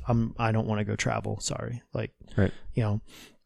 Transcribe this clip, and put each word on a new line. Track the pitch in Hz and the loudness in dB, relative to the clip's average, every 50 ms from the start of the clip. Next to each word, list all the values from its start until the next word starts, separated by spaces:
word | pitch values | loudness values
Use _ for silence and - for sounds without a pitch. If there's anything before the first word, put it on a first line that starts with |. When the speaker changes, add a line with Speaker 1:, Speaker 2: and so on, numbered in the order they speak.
| - - | 0 2
Speaker 1:
I'm, | 120 117 113 113 - - | 4 4 4 2 0 0
I | 120 110 110 | 0 2 4
don't | 110 107 110 | 2 2 2
wanna | 107 104 107 | 0 0 0
go | 104 104 | 0 0
travel. | 104 - 131 113 107 101 104 104 98 | 0 0 0 0 0 0 -2 -4 -4
Sorry." | - - - - - - 120 120 - _ - | -4 -4 -4 -4 -6 -6 -8 -8 -10 _ -6
Like, | - - - - _ - - - - | -6 -6 -6 -8 _ -14 -4 2 4
Speaker 2:
Right. | 98 92 - - - - - | 4 4 2 -2 -8 -4 0
Speaker 1:
you | 123 113 | 0 2
know, | 104 101 110 - - - - - - - _ _ | 2 0 -2 -4 -8 -20 -20 -20 -20 -20 _ _